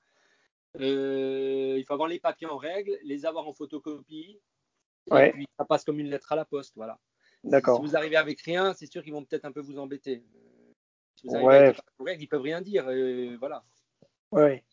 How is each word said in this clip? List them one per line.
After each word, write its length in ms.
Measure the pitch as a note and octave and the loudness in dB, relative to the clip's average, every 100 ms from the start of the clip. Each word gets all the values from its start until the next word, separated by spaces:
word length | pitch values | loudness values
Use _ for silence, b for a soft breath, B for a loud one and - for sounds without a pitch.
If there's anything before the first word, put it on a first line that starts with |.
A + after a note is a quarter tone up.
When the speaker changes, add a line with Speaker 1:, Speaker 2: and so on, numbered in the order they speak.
| _ _ _ _ _ _ _ - | _ _ _ _ _ _ _ -6
Speaker 1:
Euh, 960 | C3+ C#3 C3+ C3+ C3+ C3+ C3+ C3+ C3+ C3+ | -2 -2 -2 -2 -2 -4 -2 -2 -2 -4
il 40 | C3 | -4
faut 80 | |
avoir 140 | C#3+ E3 | -4 -4
les 120 | F3 | -2
papiers 280 | E3 - D#3+ | -4 -4 -8
en 100 | C#3 | -8
règle, 400 | D3+ G3 G3+ G3 | -8 -6 -6 -8
les 220 | D3 C#3+ D#3+ | -6 -6 -4
avoir 220 | D#3+ D3+ | -6 -10
en 60 | |
photocopie, 840 | C#3 D3 D3 D#3 D3 C#3 D#3 F3+ G#3 _ _ _ _ _ _ - | -12 -12 -10 -12 -14 -14 -18 -18 -20 _ _ _ _ _ _ 2
et 60 | |
Speaker 2:
Ouais. 180 | C3+ C#3 | 6 6
Speaker 1:
puis 140 | - C#3+ - | 4 -10 -10
ça 80 | - | -2
passe 180 | D3+ | -2
comme 160 | - D3 | -2 -6
une 100 | C#3+ | -6
lettre 220 | C#3 - | -8 -4
à 40 | D3+ | -4
la 100 | D3+ | -4
poste, 280 | C#3+ C3+ A2 | -8 -10 -14
voilà. 240 | A2 - _ _ _ _ | -14 -16 _ _ _ _
Speaker 2:
D'accord. 340 | A#2+ C#3 C3 A#2+ | 2 4 4 2
Speaker 1:
Si 40 | |
vous 160 | D3 D#3 | 2 -2
arrivez 180 | D#3 D#3 | 2 0
avec 240 | D3+ C#3 | 0 -6
rien, 320 | E3 F3 F#3+ F3+ | -4 -2 -2 -4
c'est 100 | D3 | -12
sûr 180 | F3+ | -14
qu'ils 100 | D3+ | -12
vont 120 | D3 C3+ | -12 -8
peut-être 200 | D3 D3 | -8 -8
un 60 | |
peu 80 | C#3+ | -12
vous 200 | C#3 C#3+ | -12 -12
embêter. 440 | C#3 C#3 C3+ A#2+ A#2+ _ _ _ _ _ _ _ _ _ | -12 -10 -8 -8 -10 _ _ _ _ _ _ _ _ _
Ils 80 | B2 | -6
Speaker 2:
Ouais. 260 | B2 B2+ C#3 | 2 8 10
Speaker 1:
arrivent 180 | C#3 - | 10 6
pas 80 | - | -6
à 100 | _ | _
courir, 200 | D3 E3+ | -10 -8
ils 80 | D3 | -6
peuvent 140 | D3+ | -4
rien 200 | C#3 E3+ | -4 -6
dire, 240 | F#3+ F#3+ C3 | -4 -2 -2
euh, 480 | C3 B2+ B2 B2 A#2+ | -2 -2 -4 -8 -10
voilà. 240 | C#3 C#3+ - _ _ _ _ _ _ | -10 -12 -16 _ _ _ _ _ _
Speaker 2:
Ouais, 320 | D3+ D3 C3 - | 4 4 2 -8